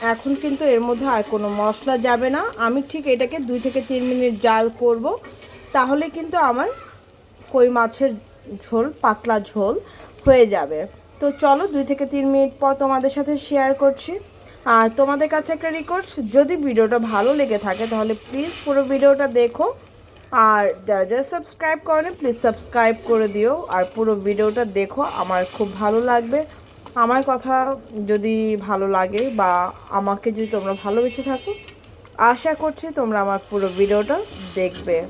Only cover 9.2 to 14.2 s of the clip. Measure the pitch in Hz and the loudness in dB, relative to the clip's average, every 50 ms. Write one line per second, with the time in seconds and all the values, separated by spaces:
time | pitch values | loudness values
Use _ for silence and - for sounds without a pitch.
9.2 | - 233 220 214 196 - - 214 196 202 - 427 - - - - - - - - | 0 0 0 0 0 -4 -2 0 0 0 0 -2 -6 -10 -20 -20 -20 -20 -20 0
10.2 | - 285 262 254 233 208 202 175 147 143 156 151 180 202 - - - - - - | 6 6 8 8 8 6 4 -2 -2 -2 -4 -6 -6 -8 -12 -20 -20 -20 -8 -2
11.2 | 294 285 277 - 302 285 277 285 381 392 302 277 269 226 277 269 285 269 285 277 | -2 -2 0 2 4 4 4 4 2 -2 -2 -2 -2 -2 -2 -2 -2 -4 -2 -2
12.2 | 269 269 269 277 269 269 269 - 285 269 277 277 277 269 269 262 262 277 277 285 | 0 2 4 2 2 2 0 0 0 0 2 0 0 0 0 0 0 0 -2 -2
13.2 | 277 285 294 277 - - 294 277 269 269 277 277 277 277 277 - - 320 349 403 | -2 -2 -4 -4 -4 -2 0 0 2 2 2 2 2 2 2 0 -8 -10 -10 -10